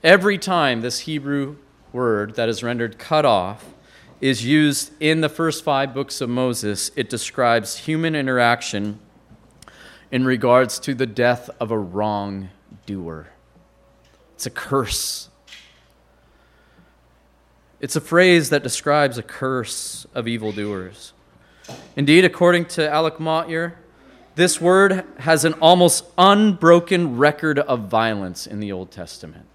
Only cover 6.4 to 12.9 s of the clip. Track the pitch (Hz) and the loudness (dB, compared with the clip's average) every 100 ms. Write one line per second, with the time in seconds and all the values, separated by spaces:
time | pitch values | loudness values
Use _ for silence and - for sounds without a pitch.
6.4 | 127 117 104 101 - - 117 117 - - | -2 -2 -6 -6 -8 -6 -6 -6 -8 -2
7.4 | 120 117 107 - - 156 165 151 131 127 | 0 0 -2 -12 -6 -4 -4 -4 -2 0
8.4 | 120 120 - 104 104 104 _ _ _ - | 2 0 -4 -6 -6 -10 _ _ _ -20
9.4 | _ _ - - - - _ 127 131 127 | _ _ -20 -20 -20 -20 _ -4 -2 0
10.4 | 123 123 127 - - 127 127 104 123 120 | 4 4 4 -2 -8 -4 -4 0 0 0
11.4 | - - 113 113 95 95 107 104 101 98 | -6 -10 -6 -4 -4 -4 -4 -4 -6 -10
12.4 | 92 _ _ 101 - | -12 _ _ -20 -12